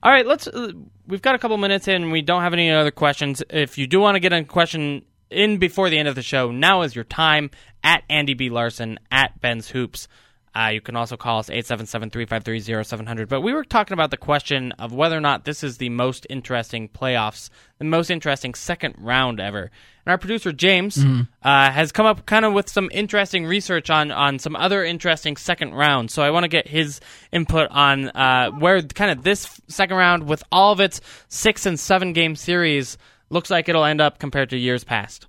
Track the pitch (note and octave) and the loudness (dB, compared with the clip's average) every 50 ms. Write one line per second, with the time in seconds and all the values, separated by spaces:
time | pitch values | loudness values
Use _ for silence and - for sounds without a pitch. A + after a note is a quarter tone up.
0 | - A3+ C4+ C4+ B3 A#3 D4 D#4+ - D#4 - A#3+ A#3+ G#3+ F#3 E3+ C#3 C#3 _ _ | 4 6 4 4 4 2 -2 -2 -2 -10 -10 -8 -8 -8 -10 -14 -18 -20 _ _
1 | _ - F#3 G3 - C4+ C4 B3 - A#3 A3 G#3 G3+ G3 G3 G3 - - F#3+ F#3 | _ -10 -10 -4 0 0 0 0 0 -2 -2 -2 0 0 -2 -2 0 -2 -2 -2
2 | E3+ E3 D#3+ D#3+ D3+ D3 F3 F3+ F3 F3 E3+ E3+ E3+ E3 D#3+ D#3 D3+ D3 C#3+ - | 0 -2 -2 -2 0 0 0 0 0 0 0 2 2 4 4 4 2 2 0 0
3 | D#3 D3 C#3+ - D3+ C#3+ C#3 C3 D#3 _ - D#3 D3 C3 - - C#3 B2+ C#3+ F#3 | 0 0 0 0 -4 -4 -4 -6 -8 _ -2 -2 -2 -2 -2 -6 -4 0 2 4
4 | G3+ G#3 G3+ F#3+ F3 F#3 F3+ E3+ D#3 C#3 - F3 E3+ E3 - D#3+ D3+ D3 C#3+ C#3 | 4 4 4 4 2 2 2 0 -2 -2 0 0 0 0 0 -4 -4 -4 -6 -8
5 | - _ _ _ _ _ - F3+ G3+ G#3+ G#3+ F#3+ F3+ F3 - - G3 F#3 D#3+ D3+ | -12 _ _ _ _ _ 0 0 2 2 2 2 0 0 0 0 0 2 2 2
6 | D3+ D3 C3+ B2+ B2 - - C3+ B2+ A#2+ A#2+ B2+ C#3+ F3 G3 F#3 F3 D3 A#2 A#2 | 0 0 -2 -4 -6 -4 -2 0 0 0 -2 2 4 4 4 4 2 -2 -4 -8
7 | A2+ _ - - D#3+ D#3+ D3+ D3+ D3 C#3 - - - _ _ - - D3+ E3+ D#3+ | -12 _ -2 0 2 4 4 2 0 -4 -10 -18 -20 _ _ -2 2 4 4 4
8 | - - D3+ D3+ D3 C#3 C3+ A#2+ C3 B2+ A#2 A#2 A#2 A#2 A2+ - A#2+ A2+ A2 - | 2 -2 -2 -2 0 -2 -2 -4 -4 -4 -2 -2 -2 -2 -4 -6 -8 -8 -8 -12
9 | _ _ - C3 C3+ - - - - B2 A#2+ A2+ A2 - - B2+ B2 A2 - - | _ _ 2 2 2 2 -2 -4 -4 -4 -4 -4 -6 -8 -6 -6 -6 -6 -8 -14
10 | - - _ _ _ _ _ _ _ _ _ A2+ A2+ A2 A2 A2 G#2+ - A#2 A#2+ | -16 -16 _ _ _ _ _ _ _ _ _ -2 -2 -2 -2 -4 _ -8 -6 -6
11 | A#2 A#2 B2 A2+ - B2 A#2 A2 A2 - - A#2+ A2+ - B2 G#2+ A2+ A2 - A#2 | -6 -6 -8 -8 -4 -2 -2 -2 -2 -4 -6 -8 -4 -4 -6 -6 -6 -8 -8 -8
12 | A2 A2 - A#2 A#2 A2 - A2+ G#2 - A2+ A2+ G#2 G#2+ A2+ A2 G#2+ - - G#2+ | -8 -8 -8 -8 -6 -4 -6 -6 -4 -6 -8 -8 -6 -6 -6 -6 -4 -6 -8 -10
13 | A2 A2+ A#2 A2+ A2 G#2 C3+ C3+ D3+ G#3+ C4 D#4 C#4+ _ - A#3 G#3 - G3 F3 | -10 -10 -8 -8 -6 -4 -4 -2 -2 -2 -4 -4 -6 _ 0 -2 0 0 -2 -2
14 | D#3+ D3+ - - - - D3 D3 - - D3 C3+ B2+ B2 - - A2 A#2 A#2 B2+ | -2 -2 -2 -8 -2 -2 -2 0 0 -2 -4 -4 -4 -6 -10 -10 -12 -10 -2 0
15 | D3+ E3 E3 D#3+ D#3 C#3+ C#3 - - - D3+ - - C#3+ B2 - C3 B2 A#2+ A#2+ | 0 0 0 0 0 0 0 0 -4 -8 -10 -6 -8 -8 -8 -6 -6 -6 -2 -2
16 | B2 B2+ B2+ - - - C3 C3+ B2 - B2+ A#2+ A2+ - - A#2 A2 G#2+ _ - | -2 -2 -2 -6 -12 -12 -12 -12 -8 -6 -6 -6 -6 -6 -8 -10 -10 -10 _ -6
17 | - C3 B2+ A#2+ A2 G#2+ - - - - _ _ _ _ _ _ D3 D#3 D#3+ E3 | -4 -2 0 0 0 -2 -4 -8 -18 -20 _ _ _ _ _ _ -4 0 0 0
18 | E3+ - F3+ E3 - D#3 C#3 C3+ - B2+ A#2+ - - - F3 - - D3+ - - | 0 0 -4 -4 -2 -4 -4 -2 -4 -10 -10 -10 -6 -8 -6 -6 -6 -8 -8 -8
19 | F#2+ A2+ B2 C3 C3 B2+ A#2 G#2+ F#2+ G2+ G2+ G#2 F#2 - _ - - - _ _ | -6 0 2 2 2 2 0 -4 -6 -6 -6 -6 -8 -10 _ -20 -20 -20 _ _
20 | _ - F3 F3+ - F#3 A3+ A3+ - F#3 D#3 C3 D#3+ F#3 G3 F3+ F3+ G#3 G3+ C#3 | _ 0 0 0 0 -4 -6 -4 -4 -4 -4 0 2 4 4 4 2 0 0 2
21 | C#3 C3+ C3 B2 B2 A#2+ _ _ - C3+ C#3 C#3 C#3 C3+ C3+ C#3 D#3+ D3+ - - | 4 4 4 2 0 -2 _ _ 2 4 6 6 6 6 4 2 0 0 2 2
22 | G#3+ A3 G#3+ - - - G#3+ G#3+ A3 G#3+ G3+ G3+ G3 - - G#3 G3 F3 - F#3+ | 2 2 2 0 -2 2 2 4 4 4 2 2 0 0 -2 -2 -2 -2 -4 -4
23 | G#3+ G#3 - G#3 G3+ F#3 - F#3 E3 D#3+ F3+ G#3 F#3+ - F#3 E3 D3 - D#3+ D#3 | -6 -2 0 0 0 0 -2 -4 -2 0 -2 -2 -2 -2 -2 -2 0 2 2 2
24 | D3+ D3 C3 - C#3+ C#3+ C#3 C3+ - D3+ D#3 - D#3 F#3 G3+ G3 F#3 E3 E3+ E3 | 2 0 0 0 0 0 0 -2 -6 -6 -4 -2 0 0 0 0 0 -2 -4 -4
25 | - F3+ D#3+ D#3 - D#3 D3 - - - F3 - E3 C3 - B2+ D3 D3+ C#3+ C3 | 0 0 0 0 0 -6 -6 -6 -2 -4 -2 -2 -2 -6 -2 2 2 4 4 2
26 | A#2 A2+ - - D3 C#3+ D3+ E3+ F3 E3 D#3 E3 - - D3 D#3 D#3+ D3 C#3+ - | 0 -2 -2 0 2 2 2 2 0 2 0 0 -2 0 -2 -2 -2 -2 -4 -12
27 | - - - - - _ - E3+ E3 - D#3+ D#3+ D#3 - - C#3+ C#3+ C#3 C#3 C3+ | -18 -20 -20 -20 -20 _ -2 -2 0 2 2 2 2 2 4 4 4 6 4 2
28 | C3+ C3 - - C3+ C3 B2+ B2+ B2 A2+ G#2+ B2 D3 F3 F#3+ F#3+ E3 C#3 - - | 0 -6 -2 0 2 4 4 4 2 0 -2 0 2 4 4 2 0 -4 -4 -2
29 | G3+ G3+ E3 B2+ C3 F3+ G3+ G3 - - - - _ _ - - G3 F#3 F#3+ F#3 | 0 0 0 0 0 0 0 0 -4 -14 -16 -20 _ _ -2 -2 -2 0 2 4
30 | F#3 F3+ F3 E3+ D#3 C#3+ D#3 - - _ - F3+ G3 G3+ G#3 F#3 G3 F#3 - - | 4 4 4 2 2 -2 -4 -4 -4 _ 4 6 6 6 6 4 2 0 0 -4
31 | - - - - _ _ - - - A3 G#3 - - G3+ F3 D3 - - G3+ F#3 | -16 -18 -20 -20 _ _ -10 0 0 0 0 0 -2 -2 -2 -2 0 2 2 2
32 | F3+ F3+ E3+ E3 E3+ D#3+ D#3 D3+ - - F3 F3 F3 D#3+ D3+ C#3+ C3 - - - | 2 0 0 0 0 0 0 -4 -4 -2 0 2 2 2 2 0 -2 -4 -10 -18
33 | _ _ _ _ _ _ D3 E3+ E3+ - F#3+ E3+ D#3+ - E3+ D#3+ D#3 D3 D3+ D3+ | _ _ _ _ _ _ -4 -4 -2 0 0 0 2 2 2 2 4 2 4 4
34 | D3+ D3 - _ - C#3+ B2 C#3+ C3+ B2 C3 B2+ B2 B2+ B2 B2 - - A#2+ A2 | 2 2 2 _ -10 -6 -2 -2 -2 -2 -2 -4 -2 -2 -2 -2 -4 -4 -4 -4
35 | G2+ - - - - | -4 -6 -14 -20 -20